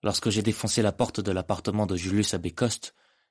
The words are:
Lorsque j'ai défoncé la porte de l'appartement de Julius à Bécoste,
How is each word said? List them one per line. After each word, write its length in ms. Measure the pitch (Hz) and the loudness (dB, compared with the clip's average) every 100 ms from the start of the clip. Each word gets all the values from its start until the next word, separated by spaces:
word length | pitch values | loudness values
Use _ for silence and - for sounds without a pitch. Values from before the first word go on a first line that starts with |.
Lorsque 280 | - 98 - | -2 0 0
j'ai 120 | 104 | 2
défoncé 400 | 107 104 110 - | 0 0 0 2
la 100 | 107 | 2
porte 280 | - 120 - | 2 -2 0
de 100 | 101 | -2
l'appartement 560 | 92 90 98 - 104 104 | -2 -2 -2 0 0 0
de 100 | 90 | 0
Julius 380 | 92 101 104 | 0 2 2
à 40 | 92 | 0
Bécoste, 560 | 85 - 120 - - _ _ _ _ | -4 -2 -2 -2 -10 _ _ _ _